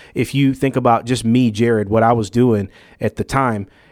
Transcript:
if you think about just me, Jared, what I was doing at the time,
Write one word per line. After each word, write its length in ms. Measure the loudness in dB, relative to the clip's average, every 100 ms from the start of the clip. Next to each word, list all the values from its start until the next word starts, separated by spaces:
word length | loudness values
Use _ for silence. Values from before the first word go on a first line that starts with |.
| -12
if 200 | -6 -4
you 200 | 0 0
think 220 | 0 -2 0
about 280 | 2 0
just 200 | 0 -4
me, 260 | 0 2 2
Jared, 380 | 0 0 0 0
what 120 | 2
I 100 | 2
was 180 | 2 0
doing 400 | 0 2 2 -2 -10 -20 -8
at 160 | -6 -6
the 80 |
time, 420 | -4 -2 -2 -4 -8 _ _